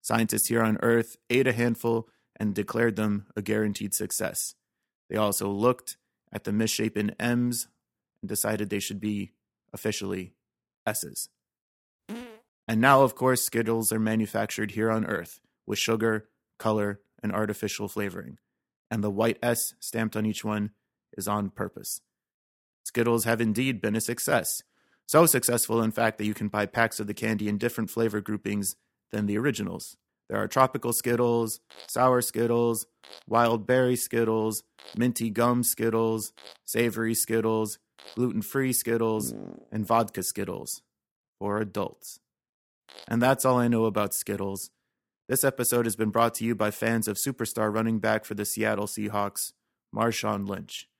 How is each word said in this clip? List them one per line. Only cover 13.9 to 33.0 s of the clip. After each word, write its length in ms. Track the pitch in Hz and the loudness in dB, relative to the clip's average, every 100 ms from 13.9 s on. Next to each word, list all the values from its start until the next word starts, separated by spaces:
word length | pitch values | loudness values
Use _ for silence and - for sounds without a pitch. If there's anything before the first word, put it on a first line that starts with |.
are 80 | 110 | 0
manufactured 720 | 110 110 104 107 107 - 107 | 0 0 0 -2 -4 -4 -4
here 200 | 101 113 | 0 0
on 160 | 110 107 | 0 0
Earth 340 | 95 85 - _ _ - | -4 -6 -18 _ _ -6
with 140 | 104 | -2
sugar, 500 | - 113 113 107 - _ _ _ | 0 2 2 0 -4 _ _ _
color, 400 | 113 107 101 101 _ _ | 0 2 0 -4 _ _
and 80 | 107 | -4
artificial 560 | 98 107 104 104 - 101 | -2 -2 -2 -6 -4 -6
flavoring. 500 | - 101 90 - - _ _ _ _ _ | -4 -6 -6 -14 -18 _ _ _ _ _
And 120 | 113 | -2
the 60 | 104 | -2
white 300 | 98 117 - | 2 0 2
S 320 | 120 117 - - | 0 0 -2 -8
stamped 360 | - 117 110 110 | -8 -4 -2 -2
on 120 | 107 | -2
each 180 | 104 110 | -2 -4
one 240 | 107 104 _ _ _ _ - | -2 -4 _ _ _ _ -10
is 100 | 98 | -4
on 220 | 104 101 | -2 -2
purpose. 520 | - 98 - - - _ _ _ _ _ _ _ _ | -6 -8 -8 -12 -12 _ _ _ _ _ _ _ _
Skittles 400 | - 120 117 117 | -6 0 2 2
have 180 | 107 113 | 2 2
indeed 400 | 117 107 135 117 | 2 2 0 -2
been 140 | 107 110 | -2 -2
a 60 | |
success. 600 | - 120 - 143 - - - _ _ _ - | -2 -4 0 0 0 -6 -10 _ _ _ 2
So 180 | 151 165 | 6 6
successful, 560 | 135 - 120 - 113 | 4 2 0 2 2
in 80 | 110 | 2
fact, 300 | 110 113 - | 2 0 2
that 60 | 107 | -4
you 100 | 104 | -2
can 140 | 107 | -2
buy 180 | 107 101 | -2 -2
packs 320 | - 113 - | 2 2 2
of 80 | 104 | -8
the 80 | 104 | -4
candy 320 | 113 110 104 | -2 0 0
in 100 | 104 | 0
different 320 | 117 - 104 | -2 -2 -4
flavor 320 | - 113 104 | 0 0 0
groupings 540 | 98 107 104 104 98 - _ _ _ | -4 -6 -2 -2 -4 -6 _ _ _
than 160 | 107 104 | -4 -2
the 100 | 104 | 0
originals. 580 | 135 117 98 90 - - _ _ _ | -2 -2 -6 -8 -14 -20 _ _ _
There 140 | 107 | -4
are 60 | 101 | 0
tropical 440 | - 131 120 120 | 4 4 2 -2
Skittles, 680 | 117 120 120 120 117 113 - _ - - | -2 0 2 4 2 0 -6 _ -20 -8
sour 320 | 120 127 123 | 2 6 6
Skittles, 640 | 120 110 117 117 120 113 - _ | 2 0 2 4 2 0 -6 _